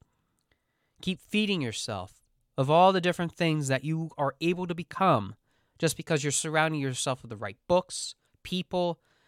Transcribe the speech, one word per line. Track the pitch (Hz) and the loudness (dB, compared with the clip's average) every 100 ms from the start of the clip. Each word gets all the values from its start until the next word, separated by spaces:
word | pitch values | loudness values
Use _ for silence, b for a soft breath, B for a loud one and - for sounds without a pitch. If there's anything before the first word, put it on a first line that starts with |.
| _ _ _ _ _ _ _ _ _ _ | _ _ _ _ _ _ _ _ _ _
Keep | 185 180 | -6 -6
feeding | - 214 208 185 | -2 0 0 -2
yourself | 123 - - 101 92 - _ _ _ - | -4 -6 -8 -8 -10 -18 _ _ _ -2
of | 135 | 4
all | 165 185 | 6 6
the | 190 | 6
different | 175 170 170 | 0 -2 -6
things | - 165 151 135 | 0 0 2 0
that | 131 | -2
you | 143 160 160 - | -2 -4 -4 -2
are | 139 - | -4 0
able | 165 180 180 | -2 -2 -4
to | |
become | 165 165 - 190 123 98 - _ _ _ _ | -8 -10 2 4 4 0 -10 _ _ _ _
just | 160 - | -2 -2
because | - 160 | -2 -2
you're | 147 | 0
surrounding | - 165 156 160 156 | -2 0 2 2 0
yourself | 135 123 143 127 | -2 -2 -4 -6
with | 117 | -8
the | 107 | -10
right | 104 - - | -10 -12 2
books, | 180 - - - - _ _ | 2 2 -10 -12 -14 _ _
people, | - 180 - 180 175 160 _ _ | -8 -6 -4 -2 -2 -4 _ _